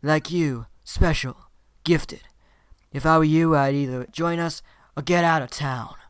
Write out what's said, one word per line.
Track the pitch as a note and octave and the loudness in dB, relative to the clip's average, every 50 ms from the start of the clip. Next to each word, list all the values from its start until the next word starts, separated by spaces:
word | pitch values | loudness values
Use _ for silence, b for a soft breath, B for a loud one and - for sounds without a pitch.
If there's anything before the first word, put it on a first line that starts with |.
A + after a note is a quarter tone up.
Like | - C#3+ D3 D3+ D3+ - | 0 2 0 0 0 -2
you, | D#3+ F3+ E3 D3 C3 A#2+ A#2 - - - _ | -2 -2 0 0 -2 -6 -8 -14 -18 -20 _
special, | - - - - E3+ D#3 - - C3 B2 - - - _ _ _ _ _ _ _ | -12 2 2 4 4 4 0 -2 -6 -10 -14 -20 -20 _ _ _ _ _ _ _
gifted. | - E3+ D#3 - - - - - - _ _ _ _ _ _ _ _ - _ _ _ | 2 2 2 2 -4 -12 -16 -16 -20 _ _ _ _ _ _ _ _ -20 _ _ _
If | _ C#3+ B2+ | _ -4 2
I | D#3+ D#3+ | 4 4
were | D#3+ D#3+ | 4 4
you, | D#3 D3+ D#3+ E3 E3 E3 | 4 4 4 4 4 4
I'd | D3 C#3 C#3 C#3 | 2 2 2 0
either | C#3 C#3+ C3 B2+ B2+ B2+ - | 0 -2 -2 -4 -6 -8 -10
join | - - E3 E3+ E3+ E3+ | -8 -6 -4 -4 -2 -2
us | E3+ E3 D#3 - b b b b b b b | -4 -4 -6 -8 b b b b b b b
or | - D3 | -10 -4
get | - F3+ F3 E3+ | 0 0 2 4
out | E3+ E3 D#3+ | 2 2 2
of | C3+ A#2+ | -2 -4
town. | - - C#3+ C#3+ C3 B2 A2+ A2+ - - - | -8 -6 -4 -4 -4 -6 -8 -12 -14 -20 -20